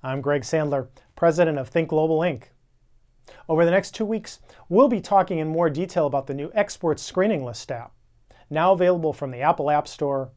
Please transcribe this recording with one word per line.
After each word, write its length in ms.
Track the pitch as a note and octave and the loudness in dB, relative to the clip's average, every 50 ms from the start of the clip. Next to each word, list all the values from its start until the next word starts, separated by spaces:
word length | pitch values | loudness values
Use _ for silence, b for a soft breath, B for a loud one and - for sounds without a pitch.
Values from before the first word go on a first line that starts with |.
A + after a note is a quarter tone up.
I'm 200 | - C3 C3 C#3 | -6 -6 -6 -4
Greg 220 | C3 C#3 D3 D3 A#2+ | -2 0 0 0 -2
Sandler, 440 | - - D#3+ D3+ D3 C#3+ C#3 B2 - b b b b b - | -2 -2 0 0 0 -2 -4 -4 -6 b b b b b 2
president 400 | - E3+ D#3 D#3+ F3 D#3+ D3+ C#3+ | 2 2 4 4 2 2 2 -2
of 100 | C3 - | -6 -2
Think 220 | - E3+ D#3+ D#3 | -2 -2 0 2
Global, 300 | D#3+ D#3 D#3 D#3+ D#3+ D#3 | 0 0 2 2 2 2
Inc. 240 | E3 F3+ D3+ A2+ - - _ _ _ _ _ _ _ _ _ _ _ _ _ _ _ B B B B B | 0 0 -2 -4 -12 -20 _ _ _ _ _ _ _ _ _ _ _ _ _ _ _ B B B B B
Over 160 | D#3+ D#3 E3+ | 2 2 4
the 60 | E3+ | 4
next 220 | F3 G3 F#3+ - - | 4 2 0 -2 -6
two 120 | - A3 | -6 -4
weeks, 340 | G#3 A3+ A3 - - - - b b b b b b | -4 -4 -6 -6 -10 -20 -20 b b b b b b
we'll 180 | E3+ G3+ C4+ C#4+ | 4 6 6 6
be 140 | A#3+ G3+ | 4 -2
talking 380 | - - G3+ G3 F#3 F#3+ F#3 D#3+ | -4 2 2 2 2 2 -2 -4
in 100 | D#3 D#3 | -4 -2
more 200 | D#3 E3 F3 E3 | -2 0 0 0
detail 360 | C#3+ C#3 F3+ F#3 - F3+ D#3 | 0 -2 -6 -4 -2 0 0
about 200 | C#3+ C3+ C#3+ C3+ | 0 0 -4 -4
the 80 | - C#3 | -4 -8
new 160 | C#3 C#3+ E3 - | -8 -8 -6 -2
export 440 | G#3+ G#3 G3+ - - - E3+ D3+ - | -2 -2 -2 -4 -6 -2 -2 -2 -2
screening 460 | - - - F3+ F#3 G#3+ A3 D#3 C3 | -6 -6 -2 0 0 0 0 -2 -4
list 260 | B2 A2+ - - - C3+ | -8 -10 -12 -12 -10 -10
app, 180 | A#2 A#2 - - _ _ _ _ _ _ _ b b b b | -10 -10 -14 -20 _ _ _ _ _ _ _ b b b b
now 220 | C#3+ D#3 D#3+ F#3 | -4 0 2 2
available 400 | G3 F3+ F3+ F3 F3+ F3 D#3+ D#3 | 4 4 4 2 2 2 0 -4
from 200 | C#3+ - - C3+ | -4 -4 -8 -8
the 100 | B2+ A#2+ | -8 -2
Apple 280 | C3 D#3 D#3+ - D3 C#3+ | 0 0 0 2 0 2
App 160 | D3 D3 D3 | 2 0 0
Store 460 | - - - D#3 C#3+ C#3 C3+ C3+ C3 - | -2 -6 -6 -4 -2 -2 -4 -6 -8 -14